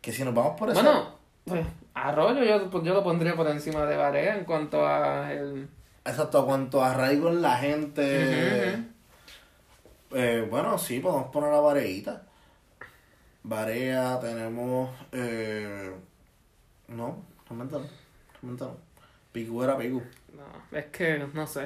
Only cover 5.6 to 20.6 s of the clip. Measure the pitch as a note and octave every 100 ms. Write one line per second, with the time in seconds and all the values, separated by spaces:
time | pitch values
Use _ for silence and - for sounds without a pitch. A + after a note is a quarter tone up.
5.6 | C#3 - - _ - B2+ D3+ C#3+ C3+ C3+
6.6 | C3 - B2+ B2+ C3 C#3+ E3+ E3+ D#3 D3
7.6 | C#3+ D3+ D3 D#3 C#3+ C#3 C3 B2+ - -
8.6 | F#3+ G#3+ A#3 - _ - - - - _
9.6 | _ - - - _ C3 A#2+ A#2 A2 A#2+
10.6 | G3+ G3 - B2 - D3 B2+ D3 D3 D3
11.6 | D3 C#3+ G#2 F#2+ G2+ - - _ _ _
12.6 | _ _ - - _ _ _ _ A2 A2
13.6 | A2 A#2 B2+ C3 B2+ B2+ A#2 A2+ A2+ A#2
14.6 | B2 B2+ B2+ - - B2+ A#2+ A2+ A2 G#2+
15.6 | G#2 G2+ F#2+ F2+ E2+ _ _ _ _ _
16.6 | _ _ - A#2 A#2+ E3+ - - _ A#2
17.6 | C3 D3 C#3 - - _ _ - B2 B2
18.6 | - - _ _ - _ _ A#2 A2+ A#2
19.6 | B2+ C3+ A#2+ C3 - - - D3 C#3 -